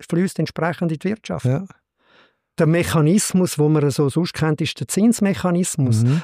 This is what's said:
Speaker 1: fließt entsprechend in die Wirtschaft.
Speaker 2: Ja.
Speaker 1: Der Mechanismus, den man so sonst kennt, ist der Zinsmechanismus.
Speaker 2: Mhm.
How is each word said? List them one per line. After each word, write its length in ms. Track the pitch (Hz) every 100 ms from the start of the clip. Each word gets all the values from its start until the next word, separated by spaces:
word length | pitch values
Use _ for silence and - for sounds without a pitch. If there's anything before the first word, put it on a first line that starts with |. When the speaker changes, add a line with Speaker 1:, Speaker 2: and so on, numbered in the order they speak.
| -
Speaker 1:
fließt 300 | 170 185 -
entsprechend 540 | 156 - 160 - 175
in 60 | 156
die 80 | 185
Wirtschaft. 380 | 220 - 85 123
Speaker 2:
Ja. 180 | 139 196 - _ _ _ _ _ _ _ -
Speaker 1:
Der 100 | 156
Mechanismus, 880 | 170 170 165 151 202 - 185 180 -
den 160 | 151
man 180 | 156 143
so 180 | 131 143
sonst 240 | 160 175
kennt, 280 | - 156 156
ist 180 | 160 -
der 80 | 117
Zinsmechanismus. 1160 | - 226 226 196 190 180 175 185 - 127 110
Speaker 2:
Mhm. 180 | 117 156